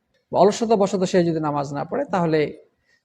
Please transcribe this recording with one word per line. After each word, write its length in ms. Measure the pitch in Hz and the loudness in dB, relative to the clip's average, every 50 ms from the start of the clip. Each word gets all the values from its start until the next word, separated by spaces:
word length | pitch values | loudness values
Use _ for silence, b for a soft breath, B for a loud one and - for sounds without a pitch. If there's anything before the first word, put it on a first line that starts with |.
| _ _ _ _ _ _ | _ _ _ _ _ _
বা 80 | 120 131 | 2 4
অলসতা 360 | 180 208 202 - 240 220 226 | 4 4 2 0 0 0 2
বশত 280 | 190 196 190 214 185 180 | 2 2 0 0 -2 -2
সে 220 | 175 - 180 170 | 0 2 2 2
যদি 140 | 170 160 160 | 2 0 -2
নামাজ 340 | 156 151 147 143 143 143 143 | -2 -2 -4 -4 -4 -6 -6
না 100 | 143 151 | -8 -8
পড়ে, 200 | 175 208 254 285 | -6 -6 -6 -4
তাহলে 580 | 277 - 185 170 160 160 156 147 - - - _ _ _ _ _ _ _ _ | -2 -2 -2 0 0 0 0 0 -2 -6 -12 _ _ _ _ _ _ _ _